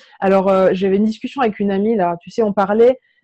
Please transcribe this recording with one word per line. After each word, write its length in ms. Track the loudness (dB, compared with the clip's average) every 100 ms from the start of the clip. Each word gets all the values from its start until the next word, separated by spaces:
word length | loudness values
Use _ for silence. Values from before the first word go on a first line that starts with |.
| _ _
Alors, 300 | 0 2 2
euh, 200 | 2 2
j'avais 240 | 0 0 0
une 80 | 0
discussion 360 | -4 -10 -4
avec 180 | -4 -2
une 120 | -4
amie 240 | -2 -2 0
là, 220 | -2 -4
tu 120 | -8
sais, 120 | -4
on 80 | -2
parlait, 480 | -2 0 2 2 2 _ _